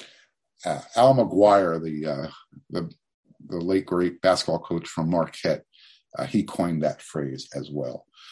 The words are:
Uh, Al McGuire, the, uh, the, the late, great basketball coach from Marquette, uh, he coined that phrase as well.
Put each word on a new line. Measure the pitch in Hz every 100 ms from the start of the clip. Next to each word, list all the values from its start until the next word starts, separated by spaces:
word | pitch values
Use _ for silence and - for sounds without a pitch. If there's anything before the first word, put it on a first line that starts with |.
| - _ _ _ _ _
Uh, | - 73 - -
Al | 127
McGuire, | 131 104 87 104 101 90 82
the, | 80 76 78
uh, | 71 78 - _ 71 _
the, | 87 85 - _ _ _ _ -
the | 90
late, | 87 95
great | 92 87 90 87
basketball | 92 90 - 82
coach | - 85 -
from | - 80
Marquette, | 87 78 - 87 76 - _ - _ _ -
uh, |
he | - 110
coined | - - 87 80
that | 76 -
phrase | - 80 71 67 -
as | 71 71
well. | 73 64 - - _ -